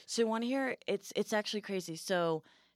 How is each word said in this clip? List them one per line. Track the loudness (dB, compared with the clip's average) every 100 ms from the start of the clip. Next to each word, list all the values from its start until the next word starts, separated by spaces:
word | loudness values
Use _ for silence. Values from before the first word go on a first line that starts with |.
| -6
So | 0 2
wanna | 2 0
hear, | 0 0 -4 -2
it's, | -2 -2 -4
it's | 0
actually | 0 0 -4
crazy. | -2 -4 -4 -8
So | 0 2 4 2 -4 -20 _